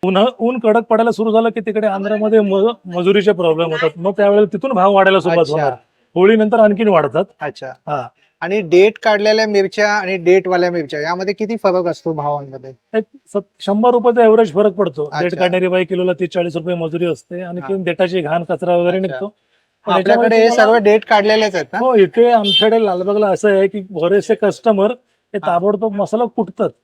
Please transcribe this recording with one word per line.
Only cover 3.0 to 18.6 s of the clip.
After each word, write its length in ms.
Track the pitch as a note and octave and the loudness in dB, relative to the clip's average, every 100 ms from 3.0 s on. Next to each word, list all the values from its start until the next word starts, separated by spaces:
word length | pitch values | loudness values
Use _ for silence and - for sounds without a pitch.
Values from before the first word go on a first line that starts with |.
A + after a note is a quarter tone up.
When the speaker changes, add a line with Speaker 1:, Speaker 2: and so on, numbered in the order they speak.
| F3+ G#3 G3 | 0 2 2
Speaker 1:
प्रॉब्लेम 400 | F#3 E3+ D#3+ E3+ | 0 0 0 -2
होतात, 180 | D#3 E3 D#3+ | -2 -4 -2
मग 160 | F3+ | -6
त्यावेळेला 340 | G3+ G3+ G3+ G#3 | 0 2 4 2
तिथून 180 | G3 C4+ | -2 -4
भाव 220 | A3 F#3+ | 0 2
वाढायला 260 | G3 F#3+ F#3+ | 4 4 2
सुरुवात 200 | E3 E3+ | 2 0
Speaker 2:
अच्छा. 140 | D3+ | 0
Speaker 1:
होणार. 200 | D#3 C#3+ B2 _ _ _ E3 | 0 -2 -4 _ _ _ 2
होळीनंतर 440 | F#3+ A3+ G#3+ A3+ | 4 4 2 4
आणखीन 280 | G#3+ G#3 A3 | 2 2 2
वाढतात. 380 | F3 D3 C3+ F#3 _ | 2 0 -2 -6 _
Speaker 2:
अच्छा. 260 | D3+ - C3+ | -12 -10 -18
Speaker 1:
हा. 400 | B2+ - C#3+ A#2+ _ _ _ | -16 -8 -8 -8 _ _ _
Speaker 2:
आणि 200 | E3+ G3+ | -6 -4
डेट 320 | E3+ F3 G3+ A3 | 2 4 4 2
काढलेल्या 440 | A3+ G#3 G#3 A3 A3 | -2 0 2 0 2
मिरच्या 440 | G3+ F#3+ - G#3 | 0 0 0 0
आणि 260 | G#3 F#3 F#3+ | 0 -4 -4
डेट 300 | E3+ F#3 F#3 | 2 2 2
वाल्या 240 | F3+ F3+ | 0 0
मिरच्या 300 | F3 C#3+ D3+ | -2 -6 -6
यामध्ये 320 | D3+ F3+ F#3+ | -6 -6 -6
किती 220 | G3+ G#3+ A3+ | -6 -6 -2
फरक 320 | G3 F3+ F3 | -2 0 -2
असतो 260 | D#3 E3 | -6 -6
भावांमध्ये? 600 | D#3+ D3 C#3+ C#3 C3 C3 C3 _ | -6 -4 -6 -8 -18 -18 -20 _
Speaker 1:
एक 100 | A3 A3 C#4 _ | -6 -6 -20 _
सत-, 220 | G3+ - _ | -10 -10 _
शंभर 300 | - G#3 A#3+ | -4 0 2
रुपयाचा 320 | B3 A#3+ A#3+ | 2 2 4
ॲव्हरेज 320 | A3+ A3 A3 | 4 4 2
फरक 180 | D#3 G#3+ | 0 -2
पडतो. 320 | F#3 F#3 D#3 | -2 -4 -4
डेट 220 | D3 D3 F3 | -8 -4 -4
Speaker 2:
अच्छा. 140 | E3+ | -2
Speaker 1:
काढणारी 280 | F3+ F#3 F3+ | -2 0 0
बाई 180 | F#3 F3+ | -2 -2
किलोला 280 | F#3 F3+ | -4 -4
तीस 160 | F3+ F3+ | -4 -4
चाळीस 260 | F#3 F3 D#3+ | -4 -4 -6
रुपये 200 | E3 F3 | -6 -6
मजुरी 300 | D#3+ E3 F3 | -6 -4 -4
असते, 360 | D#3 _ F3 | -6 _ -14
आणि 200 | F3+ F3 | -12 -12
Speaker 2:
हा. 60 | C3+ | -8
Speaker 1:
किंवा 160 | G3 F3 | -6 -4
डेटाची 360 | E3 F#3 F3+ | -2 -2 -2
घाण 220 | D3 E3 | -2 -4
कचरा 340 | E3+ E3+ | -4 -6